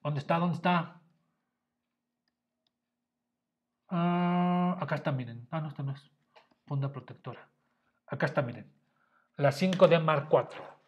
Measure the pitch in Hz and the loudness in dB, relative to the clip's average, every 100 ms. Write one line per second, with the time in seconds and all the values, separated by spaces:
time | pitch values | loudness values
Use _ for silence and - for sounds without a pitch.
0 | 147 147 - 170 175 151 180 175 - - | -4 -6 -2 0 0 0 0 0 -2 -12
1 | _ _ _ _ _ _ _ _ _ _ | _ _ _ _ _ _ _ _ _ _
2 | _ _ _ _ _ _ _ _ _ _ | _ _ _ _ _ _ _ _ _ _
3 | _ _ _ _ _ _ _ _ _ 175 | _ _ _ _ _ _ _ _ _ -2
4 | 170 175 175 175 180 180 180 180 147 147 | 0 2 2 2 2 2 0 -2 -4 -4
5 | 160 135 123 117 120 165 156 139 139 135 | -2 -4 -6 -12 -10 -8 -8 -8 -8 -8
6 | - _ _ _ _ _ _ 143 139 139 | -14 _ _ _ _ _ _ -4 -4 -8
7 | 123 120 - 120 - _ _ _ _ _ | -16 -18 -16 -16 -20 _ _ _ _ _
8 | _ 143 151 - 127 107 - _ _ _ | _ -4 -2 0 -4 -6 -16 _ _ _
9 | _ _ _ - 143 135 185 180 180 165 | _ _ _ 0 0 2 0 6 6 6
10 | 160 156 139 143 120 - - - | 4 0 4 2 2 -8 -18 -20